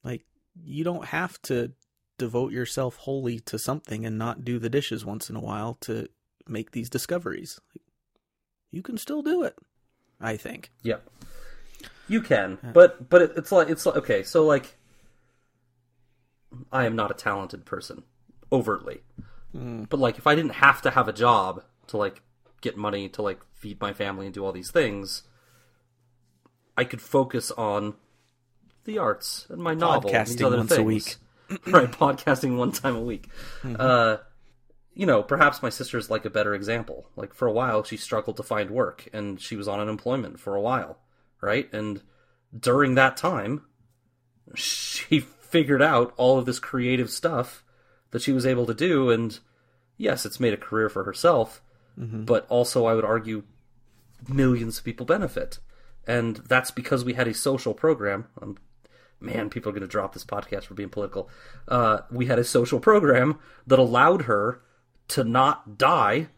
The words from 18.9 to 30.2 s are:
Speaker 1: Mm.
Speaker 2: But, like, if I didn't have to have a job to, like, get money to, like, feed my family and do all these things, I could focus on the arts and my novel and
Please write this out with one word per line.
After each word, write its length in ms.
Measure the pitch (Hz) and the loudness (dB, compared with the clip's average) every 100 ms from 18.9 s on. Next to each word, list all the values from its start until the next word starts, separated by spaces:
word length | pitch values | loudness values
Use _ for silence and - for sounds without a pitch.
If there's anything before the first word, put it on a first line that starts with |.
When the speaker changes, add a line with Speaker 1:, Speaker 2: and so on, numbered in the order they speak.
| - _ - - - - - | -14 _ -20 -20 -18 -16 -12
Speaker 1:
Mm. 320 | 123 117 107 | -10 -12 -4
Speaker 2:
But, 120 | 143 | 2
like, 180 | 127 - | 2 2
if 80 | - | 4
I 80 | |
didn't 200 | 151 156 | 4 2
have 280 | - 139 139 | 4 4 6
to 80 | 139 | 2
have 180 | 127 107 | 0 0
a 40 | |
job 500 | 101 120 113 95 92 - _ - | 2 4 4 2 -6 -14 _ -10
to, 80 | 107 | -4
like, 260 | 101 - _ _ _ _ | -4 -6 _ _ _ _
get 160 | 120 101 | -10 -6
money 320 | 104 101 98 | -6 -6 -8
to, 120 | - | -6
like, 180 | 104 95 _ | -6 -6 _
feed 260 | - 107 101 | -18 -16 -8
my 120 | 101 | -8
family 340 | 98 101 95 98 | -6 -6 -6 -10
and 80 | |
do 100 | 98 | -8
all 80 | 98 | -8
these 180 | 92 92 | -8 0
things, 520 | 175 131 101 98 - _ _ _ _ _ _ _ _ _ _ _ _ _ _ _ - | 2 2 -2 -8 -12 _ _ _ _ _ _ _ _ _ _ _ _ _ _ _ -4
I 80 | |
could 160 | 127 117 | -4 -6
focus 500 | - 143 131 127 - | -2 0 0 -4 -6
on 420 | - 110 101 104 - _ _ _ _ _ _ _ _ | -4 -2 -2 -4 -10 _ _ _ _ _ _ _ _
the 140 | - 214 | -8 -2
arts 480 | 131 104 - - - | -2 -2 -6 -10 -12
and 140 | 170 | -6
my 120 | 170 | -4
novel 360 | 160 170 143 - | 0 2 2 2
and 160 | 117 | 0